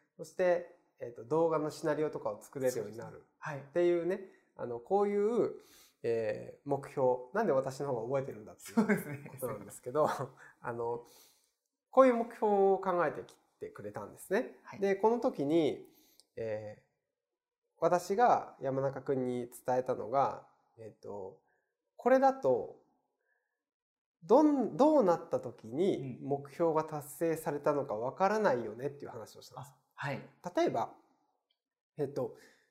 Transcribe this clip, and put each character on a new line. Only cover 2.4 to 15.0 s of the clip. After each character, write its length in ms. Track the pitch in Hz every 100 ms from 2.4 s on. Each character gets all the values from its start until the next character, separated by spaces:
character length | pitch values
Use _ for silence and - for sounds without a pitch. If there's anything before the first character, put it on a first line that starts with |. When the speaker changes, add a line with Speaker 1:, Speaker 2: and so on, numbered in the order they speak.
Speaker 1:
作 180 | - 143
れ 120 | 127
る 60 | 123
よ 80 | 104
う 40 |
に 80 | 110
な 120 | -
る。 20 |
Speaker 2:
そ 60 | -
う 20 |
で 60 | -
す 20 |
ね。 60 | _
は 160 | 151 143
い。 40 |
Speaker 1:
っ 20 |
て 220 | 139 175 175
い 140 | 175
う 60 | 165
ね、 160 | 202 - _ _ -
あ 100 | 123
の、 140 | 120
こ 220 | - 196
う 80 | 208
い 80 | 202
う、 340 | 208 240 135 - - - - _
え 560 | 120 113 110 120 120 - 143
ー、 40 |
目 180 | 139 -
標。 160 | - 127 127 -
な 100 | 202
ん 40 | 214
で 40 |
私 300 | 135 135 135
の 60 | 143
方 80 | 120
が 80 |
覚 160 | 117 139
え 40 |
て 80 | 135
る 100 | 104
ん 40 | 101
だ 80 |
っ 20 | 87
て 60 |
い 100 | -
う 20 | -
Speaker 2:
そ 80 |
う 40 | 214
で 100 | 190
す 120 | 147
ね。 180 | 139 160
Speaker 1:
こ 60 | 127
と 100 | 123
な 80 | 104
ん 100 | 101
で 60 |
す 100 | -
け 100 | 127
ど、 160 | 143 147
<laughs> 540 | - 127 - - _
あ 120 | 135
の、 320 | 120 117 120 - - - _ _ _ _ _ _
こ 120 | -
う 40 | 262
い 40 |
う 20 |
目 120 | 233 233
標 220 | - 220
を 320 | 202 196 190
考 260 | 190 175 151
え 60 |
て 120 | -
き 120 | - - _ -
て 100 | 98
く 120 | -
れ 100 | 104
た 140 | 107 101
ん 80 |
で 60 | -
す 120 | -
ね。 240 | 196 - -
Speaker 2:
は 140 | - 220
い。 20 |
Speaker 1:
で、 160 | 196
こ 140 | 196